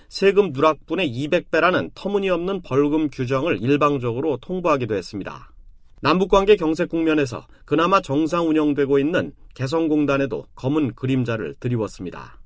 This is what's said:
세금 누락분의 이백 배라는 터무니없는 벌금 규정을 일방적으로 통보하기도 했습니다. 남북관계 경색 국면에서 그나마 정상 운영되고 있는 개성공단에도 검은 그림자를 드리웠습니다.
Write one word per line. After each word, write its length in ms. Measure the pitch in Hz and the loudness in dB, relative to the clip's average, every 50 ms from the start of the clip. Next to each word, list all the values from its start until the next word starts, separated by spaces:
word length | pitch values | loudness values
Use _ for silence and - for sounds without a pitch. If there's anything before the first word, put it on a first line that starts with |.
| - _ | -20 _
세금 460 | - - 190 196 190 196 208 180 131 | -4 2 2 4 4 4 2 2 2
누락분의 560 | 131 147 156 151 - - - 160 185 185 139 | 2 2 2 2 2 -4 -6 -4 -2 -2 -2
이백 420 | 113 123 147 147 175 175 - - | -2 -4 -2 0 0 -2 0 0
배라는 400 | - 208 - 185 185 147 135 147 - | 0 2 2 2 2 0 -2 -4 -8
터무니없는 680 | - - 202 202 202 196 190 180 170 170 190 196 185 | -10 -6 -4 -2 0 0 0 0 -2 -2 -4 -4 -6
벌금 480 | - - 131 139 147 147 147 160 156 143 | -6 0 2 2 2 2 2 0 -2 -2
규정을 520 | - - 127 120 135 131 135 - 135 92 | -4 -4 -4 -2 -2 0 0 0 -2 0
일방적으로 760 | 107 131 143 143 147 147 143 135 123 120 113 127 143 160 135 120 | 2 2 2 4 4 2 2 0 -2 -4 -4 -2 -2 -2 -4 -4
통보하기도 580 | - - 185 185 175 170 147 135 123 107 107 | -6 -8 -6 -2 0 0 0 0 0 -2 -2
했습니다. 560 | 95 90 - - 98 90 76 73 - - - - - - - - - - - - - | -4 -4 -6 -10 -10 -10 -10 -12 -14 -18 -20 -20 -20 -20 -20 -20 -20 -20 -20 -14 -4
남북관계 560 | - 139 160 180 196 185 208 196 196 196 214 | 0 0 2 2 2 4 4 4 6 6 4
경색 320 | 202 170 156 160 156 175 175 | 4 4 0 0 -2 -2 -2
국면에서 580 | - 165 165 160 156 151 143 123 113 82 - - - - - | -2 -2 0 0 2 2 0 -2 -4 -10 -12 -16 -20 -20 -6
그나마 340 | - 147 156 165 180 190 190 | -2 0 2 2 4 2 2
정상 480 | 185 - 135 147 160 147 170 175 170 160 | 2 0 -2 -2 0 0 0 0 0 2
운영되고 520 | 156 156 151 151 143 147 143 131 143 139 | 2 2 2 2 0 0 0 2 2 2
있는 340 | 139 156 180 143 90 - - - - - - | 2 2 0 -2 -2 -4 -8 -16 -20 -20 -10
개성공단에도 920 | - 127 131 160 165 165 156 156 151 147 139 139 139 139 131 113 71 - - - | -8 -6 -4 -2 -2 0 0 0 0 2 0 0 0 -2 -2 -4 -8 -10 -12 -14
검은 400 | - - 131 147 156 151 117 117 | -8 -4 -2 0 0 0 -2 -4
그림자를 600 | - - 127 135 131 123 120 117 107 92 73 - - | -4 -4 -2 0 0 0 -2 -4 -4 -6 -8 -8 -8
드리웠습니다. 800 | - 123 123 113 107 95 - - 95 87 - 73 - - - - - | -4 -4 -2 -2 -2 -4 -6 -10 -12 -12 -12 -14 -16 -18 -20 -20 -20